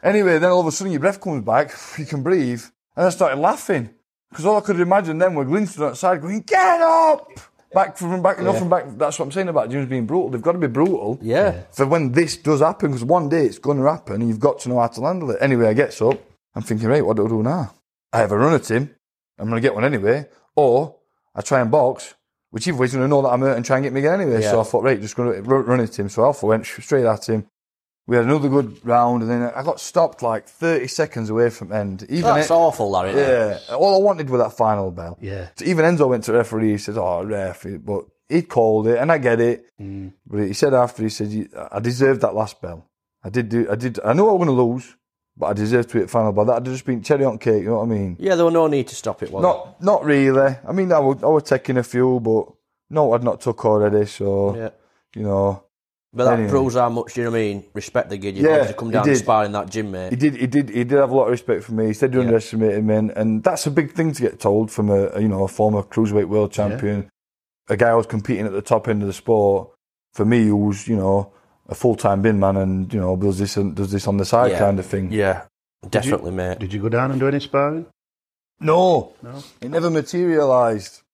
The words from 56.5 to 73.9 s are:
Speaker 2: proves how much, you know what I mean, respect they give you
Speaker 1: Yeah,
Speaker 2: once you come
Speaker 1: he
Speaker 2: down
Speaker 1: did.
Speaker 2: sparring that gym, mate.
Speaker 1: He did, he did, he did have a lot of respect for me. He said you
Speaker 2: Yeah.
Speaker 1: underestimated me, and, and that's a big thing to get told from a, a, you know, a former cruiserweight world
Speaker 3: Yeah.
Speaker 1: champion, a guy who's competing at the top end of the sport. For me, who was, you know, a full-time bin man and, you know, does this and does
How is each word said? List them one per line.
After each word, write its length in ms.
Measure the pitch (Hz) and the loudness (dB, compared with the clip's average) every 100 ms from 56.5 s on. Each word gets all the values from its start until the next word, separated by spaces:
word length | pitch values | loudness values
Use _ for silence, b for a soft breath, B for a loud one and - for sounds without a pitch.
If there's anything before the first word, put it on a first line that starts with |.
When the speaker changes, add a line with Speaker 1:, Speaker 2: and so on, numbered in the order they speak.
Speaker 2:
proves 240 | 139 135 123 | 0 0 0
how 140 | 120 | -2
much, 280 | 117 - 123 | -2 -6 -6
you 60 | |
know 80 | 120 | -4
what 60 | 113 | -2
I 40 | |
mean, 220 | 107 101 - | -2 -4 -10
respect 380 | 104 - 123 - | -14 -6 -4 -4
they 80 | 101 | -8
give 180 | 101 95 | -8 0
you 100 | 151 | 2
Speaker 1:
Yeah, 100 | 156 | 4
Speaker 2:
once 120 | 117 | 0
you 60 | 104 | -4
come 140 | 117 | -4
Speaker 1:
he 40 | |
Speaker 2:
down 100 | 110 | 0
Speaker 1:
did. 140 | 107 131 | 2 0
Speaker 2:
sparring 340 | 110 110 104 | 2 2 2
that 180 | 104 92 | -4 -6
gym, 180 | 110 107 | -6 -6
mate. 220 | 92 92 | -6 -6
Speaker 1:
He 40 | 120 | 0
did, 200 | 147 127 | 0 0
he 100 | 127 | -2
did, 240 | 143 131 | 0 -2
he 140 | 110 | -4
did 160 | 120 139 | 0 2
have 100 | 135 | 4
a 60 | 131 | 2
lot 80 | |
of 80 | 113 | 2
respect 320 | 120 - 98 | 0 -2 -4
for 100 | - | -2
me. 140 | 110 110 | -2 -2
He 60 | |
said 200 | 104 135 | 0 0
you 60 | 127 | 2
Speaker 2:
Yeah. 60 | 123 | 2
Speaker 1:
underestimated 580 | 113 107 110 110 104 107 | 0 0 -2 0 0 0
me, 80 | |
and, 160 | 107 107 - | 0 0 -2
and 260 | 110 110 | -2 2
that's 220 | 143 160 - | 0 0 -2
a 60 | |
big 220 | 143 143 | -2 -2
thing 180 | - 160 | -2 -4
to 100 | 143 | 0
get 180 | - - | -2 0
told 300 | 107 104 110 | 2 2 0
from 220 | - 104 | -2 2
a, 160 | 98 98 | 2 2
a, 120 | - | 0
you 60 | 107 | -2
know, 160 | 95 | 0
a 40 | 95 | -2
former 340 | - 107 104 | 0 0 0
cruiserweight 460 | 98 - 110 104 90 | -4 -2 0 0 0
world 280 | 104 104 - | 0 0 -2
Speaker 3:
Yeah. 140 | 104 | -4
Speaker 1:
champion, 400 | 104 104 104 - _ _ _ _ _ _ | -2 -4 -4 -8 _ _ _ _ _ _
a 80 | 107 | 0
guy 180 | 117 | 4
who's 120 | 117 110 | 2 0
competing 400 | 110 101 107 104 | -6 -4 -4 -2
at 60 | |
the 100 | 98 | -6
top 260 | 101 113 117 | 0 -2 0
end 140 | 104 | -2
of 60 | 101 | -2
the 60 | |
sport. 560 | 92 - 110 101 98 - _ _ _ _ | -6 0 2 4 2 -2 _ _ _ _
For 100 | - | -2
me, 200 | 107 120 110 | 2 4 4
who 100 | 104 | 2
was, 300 | 104 101 - | 0 -2 -4
you 80 | 113 | -2
know, 360 | 95 98 101 b b b - | 0 0 -2 b b b -16
a 60 | |
full-time 480 | - 123 107 107 98 | -2 0 0 0 2
bin 180 | 107 104 | 2 2
man 180 | 95 98 | 2 2
and, 360 | 95 95 92 | 0 -2 -4
you 60 | 113 | -4
know, 160 | 90 92 | -2 0
does 220 | 101 92 | 0 0
this 180 | 101 - | -4 -2
and 160 | 98 | -4
does 180 | 80 98 | -4 -4